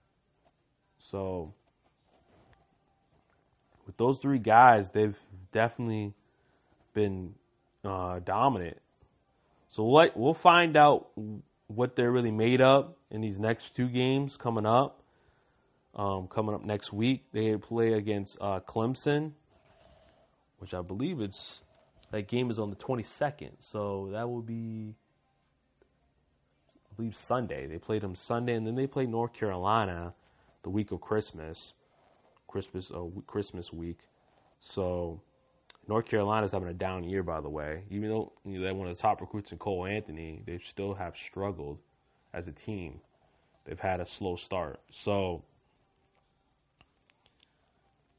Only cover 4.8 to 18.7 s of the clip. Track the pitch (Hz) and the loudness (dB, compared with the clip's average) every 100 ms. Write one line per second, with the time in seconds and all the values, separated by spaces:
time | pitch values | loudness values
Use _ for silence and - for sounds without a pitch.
4.8 | 95 104 107 98 - - - 110 113 - | 4 2 2 0 -14 -20 -4 0 0 0
5.8 | 117 110 104 - _ _ _ _ _ _ | -4 -2 -4 -8 _ _ _ _ _ _
6.8 | _ 107 104 95 90 - _ _ _ _ | _ 0 0 0 -8 -12 _ _ _ _
7.8 | 98 95 90 90 87 98 135 110 85 - | -6 -4 -4 -4 -2 2 4 2 -4 -10
8.8 | _ _ _ _ _ _ _ _ _ - | _ _ _ _ _ _ _ _ _ -2
9.8 | 110 147 - - 127 160 180 170 170 151 | 6 8 8 6 0 6 8 8 8 8
10.8 | 147 127 - - 107 104 - _ - 107 | 8 8 2 -10 -10 -10 -16 _ -10 -2
11.8 | 123 127 120 123 117 107 117 127 131 135 | 0 2 2 4 2 2 4 8 8 8
12.8 | - - _ 107 110 98 110 120 - - | 6 -6 _ -6 -4 -2 0 -2 -4 -4
13.8 | 123 123 127 135 139 - 123 113 107 120 | -2 0 2 2 -2 -4 -4 0 4 4
14.8 | 139 - _ _ _ _ _ _ _ _ | 4 -2 _ _ _ _ _ _ _ _
15.8 | _ - 101 95 92 - 107 104 101 104 | _ -6 -4 -4 -4 -4 -4 -4 -4 -6
16.8 | - 101 117 131 - 104 110 107 - 117 | -6 -2 0 0 -4 -2 0 -2 -4 0
17.8 | 113 110 104 104 95 - 101 95 - | 2 2 0 -4 -6 -6 -4 -4 -4